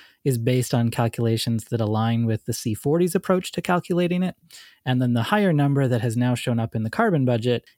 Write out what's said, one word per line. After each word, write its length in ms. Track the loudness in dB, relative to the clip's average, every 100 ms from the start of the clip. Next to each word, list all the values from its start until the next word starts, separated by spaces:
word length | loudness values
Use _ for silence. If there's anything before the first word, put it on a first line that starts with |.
| -20 _ -2
is 120 | 0
based 360 | 2 0 0
on 180 | 0 0
calculations 720 | 0 -2 0 0 0 0 -4 -2
that 140 | -2
align 460 | 0 0 0 0 0
with 180 | -2 -4
the 60 |
C 220 | -6 -4
forty's 420 | -4 0 0 0 -2
approach 380 | 0 -2 -2
to 80 | -8
calculating 600 | -2 -2 -2 -2 0 -2
it. 140 | -4 -6 _ -20 -20 _ -2
And 160 | 0
then 120 | 2
the 100 | 0
higher 300 | 2 2 4
number 340 | 4 2 2 2
that 140 | 0
has 160 | 0 0
now 180 | 0 0
shown 240 | -2 -2
up 160 | -2 -4
in 80 |
the 60 | -4
carbon 340 | 0 0 2
budget 400 | 2 0 0 -2 -4